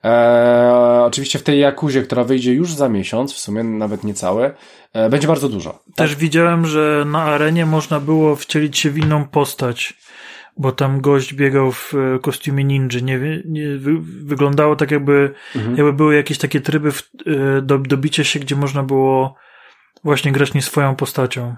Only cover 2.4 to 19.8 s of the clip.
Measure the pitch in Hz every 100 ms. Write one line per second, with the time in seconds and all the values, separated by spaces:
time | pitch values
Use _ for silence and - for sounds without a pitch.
2.4 | 123 127 175 151 135 104 95 113 135 -
3.4 | - 107 117 110 107 104 104 101 92 104
4.4 | 135 - - - _ 113 110 139 156 151
5.4 | 135 104 80 - _ - 160 147 160 160
6.4 | 170 170 165 151 151 147 147 151 156 147
7.4 | 151 165 160 156 151 151 143 160 156 147
8.4 | - 156 151 139 156 147 151 151 143 151
9.4 | 143 - 127 117 - - - - - -
10.4 | - - 135 131 135 135 139 139 131 139
11.4 | 139 139 131 127 - 143 131 131 139 123
12.4 | 147 139 139 139 131 120 127 131 143 156
13.4 | 165 156 151 139 139 160 160 185 147 139
14.4 | 143 143 151 151 147 147 139 143 139 139
15.4 | - 131 110 123 147 143 151 147 143 143
16.4 | 139 147 139 151 147 139 - - - 143
17.4 | 135 135 135 139 135 135 147 160 143 147
18.4 | 139 139 143 139 131 135 135 131 135 135
19.4 | _ - - _